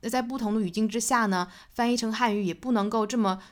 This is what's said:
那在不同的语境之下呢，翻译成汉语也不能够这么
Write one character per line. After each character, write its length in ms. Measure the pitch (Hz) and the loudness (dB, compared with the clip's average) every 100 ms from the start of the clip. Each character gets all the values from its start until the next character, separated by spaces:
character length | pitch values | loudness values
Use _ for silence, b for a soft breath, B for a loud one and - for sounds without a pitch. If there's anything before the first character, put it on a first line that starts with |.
那 100 | - | -4
在 100 | 254 | -2
不 160 | 240 269 | -2 -4
同 160 | 220 | -2
的 60 | 214 | 0
语 80 | 190 | -2
境 200 | 185 220 | 0 0
之 100 | 233 | 0
下 280 | 226 247 214 | 0 2 2
呢， 200 | 185 180 B B | 0 -2 B B
翻 220 | - 240 | -2 0
译 40 | 240 | 0
成 160 | 226 | -2
汉 240 | 220 247 208 | 0 0 2
语 80 | |
也 80 | 190 | -2
不 200 | 165 247 | -2 0
能 180 | 226 202 | 2 2
够 160 | 226 208 | 0 0
这 100 | 247 | 2
么 240 | 202 190 B | 0 0 B